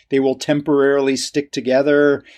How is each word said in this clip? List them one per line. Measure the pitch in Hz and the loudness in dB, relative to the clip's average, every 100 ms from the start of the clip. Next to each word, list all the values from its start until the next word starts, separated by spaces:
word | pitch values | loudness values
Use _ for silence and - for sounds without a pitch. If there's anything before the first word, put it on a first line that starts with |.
| - | -4
they | 135 | -2
will | 135 131 | 0 -2
temporarily | - 147 143 143 139 139 135 131 | -4 -4 0 0 2 2 0 -2
stick | - 147 143 | -4 -6 -6
together | - 120 131 143 143 147 143 - | -6 -2 0 2 2 2 0 -6